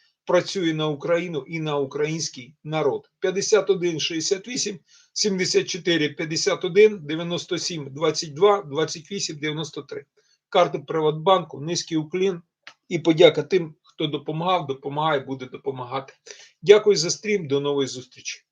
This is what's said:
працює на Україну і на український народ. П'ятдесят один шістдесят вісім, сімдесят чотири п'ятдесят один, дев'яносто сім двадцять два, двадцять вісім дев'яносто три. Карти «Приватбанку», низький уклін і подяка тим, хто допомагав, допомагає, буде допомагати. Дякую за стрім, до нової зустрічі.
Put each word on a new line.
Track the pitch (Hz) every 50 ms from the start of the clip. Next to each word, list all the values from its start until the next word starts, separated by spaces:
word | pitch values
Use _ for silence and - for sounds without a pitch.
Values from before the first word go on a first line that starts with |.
| _ _ _ _ _
працює | - 175 180 170 - - 196 180 165 160
на | 156 156 156
Україну | 151 139 143 156 170 170 175 180 170 143 131 -
і | 165 165
на | 156 156 147 143
український | 139 131 - 143 151 151 160 165 - - - - 120 - - _ -
народ. | 151 156 156 156 143 117 107 - _ _ _
П'ятдесят | - 190 185 190 196 - 220 202 190 202
один | 196 180 170 175 165 151
шістдесят | 139 - 175 160 156 - 202 190 190 233
вісім, | 247 - - 208 202 165 _ _ _ - _ _ -
сімдесят | - - 208 190 185 180 160 - 196 175 -
чотири | - 185 156 180 170 165 151 143
п'ятдесят | 139 - 170 156 160 156 - 196 180 - -
один, | 180 165 196 214 214 214 208
дев'яносто | 147 143 156 160 175 170 175 160 - - 185 160
сім | - - 180 160 143 135 131
двадцять | 135 160 160 156 - - 160 139
два, | 143 185 208 202 190
двадцять | - 151 135 147 156 151 - 170 156 -
вісім | 202 196 - - 165 147
дев'яносто | 139 156 151 156 160 - - 151
три. | 135 - - - - _ _ _ _ _ _ _ _ -
Карти | - 190 175 160 151 131
«Приватбанку», | - - 151 160 156 151 151 156 156 190 190 180 165 - - 131
низький | 139 160 175 160 - - 165 156
уклін | 156 156 - 185 185 196 180 170 - _ _ _ - - - _ _ -
і | 180 165
подяка | 156 170 160 156 180 160 151 - 143
тим, | - 208 185 165 156 - _ _
хто | _ _ - 170 151
допомагав, | 143 143 135 - 156 156 165 185 185 180 165 135
допомагає, | 135 135 - 139 139 147 156 160 151 139
буде | 131 123 135 131 127
допомагати. | 127 - - - 143 131 127 123 120 131 135 135 - - _ _ - - - - - _ _
Дякую | - 156 208 208 208 208 202
за | 170 151 175
стрім, | - - - 208 214 202 175 139
до | 139 139
нової | 143 143 143 143 139 123
зустрічі. | 117 131 127 _ _ - 104 - - - _ _